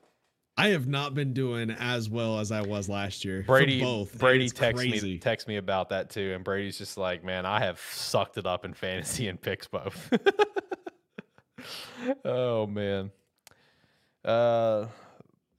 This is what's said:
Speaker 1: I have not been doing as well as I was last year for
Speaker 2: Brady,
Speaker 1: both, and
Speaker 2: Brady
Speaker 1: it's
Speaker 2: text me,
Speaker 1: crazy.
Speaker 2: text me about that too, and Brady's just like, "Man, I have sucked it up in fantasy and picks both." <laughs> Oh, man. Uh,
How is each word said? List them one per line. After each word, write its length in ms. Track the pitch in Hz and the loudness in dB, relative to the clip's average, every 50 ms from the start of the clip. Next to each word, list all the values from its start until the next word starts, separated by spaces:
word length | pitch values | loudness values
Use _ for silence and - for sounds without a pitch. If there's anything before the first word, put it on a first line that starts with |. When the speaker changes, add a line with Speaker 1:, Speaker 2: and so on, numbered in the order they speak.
| _ _ _ _ _ _ _ _ _ _ _ | _ _ _ _ _ _ _ _ _ _ _
Speaker 1:
I 120 | - 175 214 | 2 4 4
have 180 | 196 151 123 131 | 4 2 2 0
not 260 | 139 139 147 143 135 | 0 -2 -2 -2 -2
been 180 | 147 143 135 | 0 0 0
doing 380 | 123 131 131 123 120 117 113 110 | 0 0 0 0 -2 -2 -2 -4
as 400 | 110 110 120 123 123 120 113 107 | -4 -2 -2 0 0 0 -2 -2
well 300 | 110 117 113 113 110 107 | -2 -2 0 0 0 0
as 100 | 104 104 | -2 -2
I 120 | 110 107 | -2 -2
was 260 | 104 101 104 101 95 98 | -2 -2 -2 -2 -2 -2
last 360 | 101 101 101 98 - - - | -2 -2 -4 -4 -6 -6 -4
year 180 | 95 95 95 95 | -4 -4 -2 4
for 140 | 110 131 135 | 6 6 8
Speaker 2:
Brady, 220 | 135 135 135 127 | 8 6 4 2
Speaker 1:
both, 300 | 127 127 120 104 101 - | 2 2 0 0 -2 -4
and 100 | - 117 | -2 4
Speaker 2:
Brady 260 | 131 127 127 131 127 | 6 6 6 6 4
Speaker 1:
it's 60 | 120 | 2
Speaker 2:
text 300 | - - 131 117 113 123 | 0 2 2 2 2 2
me, 80 | 127 127 | 0 0
Speaker 1:
crazy. 280 | 110 104 101 95 92 85 | 0 0 -2 -2 -4 -2
Speaker 2:
text 260 | - 127 113 - - | 0 0 0 0 -2
me 100 | 113 107 | -4 -4
about 340 | 101 92 98 98 95 90 - | -4 -2 0 0 0 0 0
that 200 | 101 95 - - | -2 -4 -4 -4
too, 220 | - 107 98 95 92 | -4 -4 -4 -4 -4
and 80 | 90 | -4
Brady's 340 | 78 98 98 98 101 98 92 | -2 -2 -2 -2 -2 -4 -6
just 200 | - 101 - - | -8 -10 -10 -6
like, 260 | 101 92 92 90 82 | -4 -2 -2 -2 -4
"Man, 240 | 87 92 92 92 90 | -4 -4 -4 -2 0
I 140 | 95 104 107 | 0 2 2
have 180 | 107 92 87 - | 2 0 -2 -4
sucked 600 | - - - - - - - 107 98 - - 107 | -10 -12 -10 -8 -6 0 0 0 0 0 -4 -4
it 80 | 95 | -2
up 180 | 92 90 90 - | -2 -2 -2 -4
in 100 | 92 - | -8 -10
fantasy 540 | - - 95 92 92 82 - - - 123 98 | -6 -6 -4 -4 -4 -4 -6 -4 -4 -4 -4
and 120 | 90 - | -6 -6
picks 280 | - 107 95 - - - | -4 -6 -6 -6 -8 -8
both." 420 | - 92 76 98 - - - - | -8 -6 -6 -6 -8 -10 -2 0
<laughs> 60 | 254 - - 392 403 - 415 415 - 403 - - 349 - _ 339 - _ _ _ _ - - _ _ - _ _ _ - 254 - - - - - - 240 247 254 277 269 - | 0 2 4 2 2 4 0 0 0 -6 -8 -6 -10 -10 _ -16 -16 _ _ _ _ -20 -20 _ _ -20 _ _ _ -18 -16 -14 -14 -14 -14 -14 -12 -6 -4 -4 -4 -2 -2
Oh, 420 | 127 123 127 127 123 117 110 110 | -2 0 2 2 2 2 2 0
man. 440 | 101 104 104 101 98 98 98 95 98 - _ _ _ _ _ _ - - _ _ _ _ _ _ _ _ _ _ _ _ _ - | 0 -2 -2 0 0 0 -2 -2 -6 -10 _ _ _ _ _ _ -20 -20 _ _ _ _ _ _ _ _ _ _ _ _ _ 0
Uh, 640 | - 113 117 120 120 117 117 117 113 110 107 107 113 - - - - - - - - _ _ _ _ _ | 2 4 4 6 4 4 4 4 4 2 2 0 -4 -8 -14 -20 -20 -20 -20 -20 -20 _ _ _ _ _